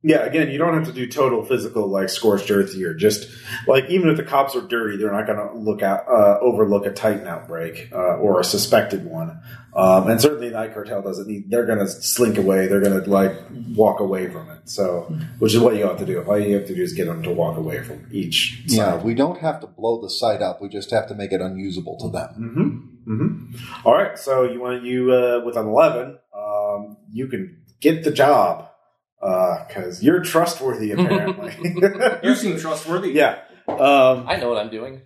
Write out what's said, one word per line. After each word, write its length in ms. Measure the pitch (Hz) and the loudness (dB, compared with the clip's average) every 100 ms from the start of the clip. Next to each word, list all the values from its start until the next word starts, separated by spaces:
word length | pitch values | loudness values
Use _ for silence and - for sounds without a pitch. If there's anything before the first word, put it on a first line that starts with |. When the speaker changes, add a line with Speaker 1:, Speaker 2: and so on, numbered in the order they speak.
Speaker 1:
Yeah, 220 | 156 - | 4 2
again, 260 | - 156 147 | 2 -2 -2
you 80 | 139 | 0
don't 160 | 170 | 0
have 120 | 160 160 | 0 -2
to 60 | |
do 160 | 131 120 | -6 -8
total 340 | 143 131 117 | 0 2 0
physical, 440 | 107 123 107 113 101 | 0 -2 -2 -4 -2
like, 220 | 98 95 | -2 -2
scorched 380 | - 110 101 - | 0 2 2 2
earth 220 | 101 95 | 0 0
here. 200 | 95 90 | -4 -6
Just, 340 | 80 104 104 - - - - - | 0 0 0 -8 -18 -12 -6 2
like, 200 | 135 135 | 2 4
even 200 | 185 165 | 2 2
if 80 | 156 | 0
the 60 | |
cops 320 | - 139 139 | 0 0 2
are 60 | 127 | -2
dirty, 380 | 98 117 110 101 | -4 -4 -2 -2
they're 120 | 107 | -2
not 160 | 101 107 | -2 -2
gonna 260 | 104 101 113 | -4 -6 -4
look 260 | 107 101 | -4 0
at, 220 | 101 98 - | 0 0 2
uh, 300 | 120 104 101 | 6 6 6
overlook 460 | 123 104 104 101 101 | 2 4 2 2 0
a 60 | |
Titan 340 | - 110 101 87 | -2 -2 -2 -6
outbreak, 640 | 82 - 82 82 - - | -12 -10 -10 -8 -10 -10
uh, 220 | 90 90 82 | -2 -2 2
or 200 | 104 90 | 2 2
a 60 | |
suspected 600 | 90 101 - 113 98 92 | 2 -2 4 4 2 -6
one. 360 | 82 82 82 - - - - | -8 -8 -10 -12 -20 -20 -6
Um, 340 | - 95 92 98 | 2 6 6 6
and 120 | 113 | 4
certainly 300 | 151 147 120 | 4 2 -6
Night 240 | 113 110 | -6 -8
Cartel 280 | 107 101 101 | -10 -8 -6
doesn't 240 | 98 92 101 | -6 -8 -10
need, 240 | 101 98 | -10 -2
they're 160 | 117 113 | 0 2
gonna 220 | 107 95 | 0 -2
slink 500 | - - - 120 101 | -4 -4 2 2 2
away, 300 | 95 95 92 | 2 2 2
they're 140 | 98 | 2
gonna, 200 | 98 95 98 | 4 0 2
like, 260 | 98 95 - - - - | 2 2 -2 -14 -14 -6
walk 240 | 107 107 - | 4 4 4
away 300 | 98 95 90 | -2 -2 -4
from 200 | 82 80 | -10 -16
it. 180 | 80 - | -20 -12
So, 440 | - 92 87 - 80 80 - | -4 -2 -2 -6 -10 -10 -2
which 140 | 107 | 2
is 60 | 110 | 4
what 140 | 123 107 | 4 4
you 100 | 101 | -2
have 120 | 90 | -2
to 80 | 92 | -4
do. 140 | 90 | -4
All 160 | 87 104 | 0 0
you 160 | 101 101 | 2 0
have 100 | 98 | -2
to 60 | |
do 80 | 90 | -4
is 100 | 87 | -4
get 140 | 82 87 | -2 -4
them 160 | 82 | -4
to 80 | 85 | -4
walk 240 | 85 82 80 | -2 -2 -2
away 260 | 80 - | -6 -8
from 240 | - - - | -10 -14 -10
each 500 | 101 85 - - - - | -8 -2 0 -2 -4 0
Speaker 2:
Yeah, 260 | 113 101 85 | 2 4 0
Speaker 1:
side. 60 | |
Speaker 2:
we 100 | 104 | -2
don't 240 | 117 147 175 | 0 0 0
have 200 | 160 - | -4 -4
to 60 | 110 | -12
blow 340 | - 113 117 | -4 -2 -2
the 100 | 98 | -4
site 320 | - 117 101 | -2 -2 0
up, 180 | 95 92 | -2 -6
we 60 | 101 | -10
just 220 | 101 - | -10 -2
have 160 | 113 - | -2 -2
to 60 | 104 | -8
make 160 | 98 | -4
it 80 | 95 | -4
unusable 560 | 92 95 98 90 82 80 | -4 -6 -8 -8 -10 -10
to 100 | - | -8
them. 180 | - - - | -8 -8 -10
Speaker 1:
Mm-hmm. 720 | 117 131 - - - - 117 | -6 -2 -2 -2 -16 -18 -8
Mm-hmm. 720 | 110 - - - - - - 110 | -2 -2 -4 -14 -16 -16 -2 2
All 60 | |
right, 220 | 147 196 - | 2 2 -4
so 280 | - 131 | -2 0
you 160 | 123 120 | 0 -2
want, 240 | 123 123 | -6 -6
you, 260 | 123 127 127 | -4 0 4
uh, 280 | 127 123 120 | 4 4 0
with 120 | 117 117 | -2 -4
an 100 | 107 | 0
eleven, 520 | 117 160 120 - - _ 104 | 4 4 2 -8 -14 _ -12
um, 600 | 104 104 104 101 104 - - | -6 -4 -2 -4 -8 -18 -14
you 160 | 113 131 | -10 -8
can 300 | 113 90 - _ _ | -8 -10 -14 _ _
get 240 | 151 160 | 2 2
the 80 | 160 | -2
job. 560 | - 139 131 90 - - _ _ _ _ _ | 4 4 6 4 0 -10 _ _ _ _ _
Uh, 420 | 98 92 92 90 - | -2 0 0 -2 -8
'cause 320 | 101 90 90 | -10 -10 -2
you're 180 | 120 180 | 0 2
trustworthy, 720 | 165 165 170 - 131 110 107 | 2 0 0 -2 -4 -4 -2
Speaker 3:
<laughs> 40 | 151 | 2
Speaker 1:
apparently. 540 | 180 196 165 185 - - | 2 2 -2 -6 -10 -8
<laughs> 680 | 175 175 190 196 247 - | -6 2 2 4 0 2
Speaker 4:
You 120 | 240 | 0
seem 240 | 254 208 160 | 2 0 -4
trustworthy. 540 | 160 151 160 180 190 | -4 -6 -4 -2 2
Speaker 1:
Yeah. 260 | 143 135 - - - - | 4 4 2 -14 -14 -10
Um, 600 | - 135 139 131 127 120 | 2 6 8 6 4 -2
Speaker 3:
I 80 | 185 | -2
know 140 | 120 | 0
what 80 | 110 | -2
I'm 100 | 110 | -4
doing. 320 | 110 131 135 | -8 -12 -16